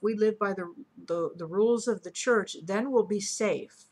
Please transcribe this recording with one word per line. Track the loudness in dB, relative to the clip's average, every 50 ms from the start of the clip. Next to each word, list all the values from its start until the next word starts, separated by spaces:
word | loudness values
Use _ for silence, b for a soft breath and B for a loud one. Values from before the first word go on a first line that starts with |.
we | -2 -2 2
live | 2 2 2 2
by | 2 -2 -2 -2
the, | -4 -6 -8 -10 -16 -20 -20 _
the, | -20 -6 -4 -2 -2 -2 -2 -4
the | -8 -10
rules | -2 2 4 4 4 4 2 2
of | -2 -2 -2 -6
the | -10
church, | -10 -2 0 2 2 2 2 -2 -8 -12
then | -6 -2 -2 -2 0 2
we'll | 2 2 2
be | 2 -2 -2
safe. | -2 -4 -2 0 0 0 0 -2 -4 -10 -18 -20 -20 _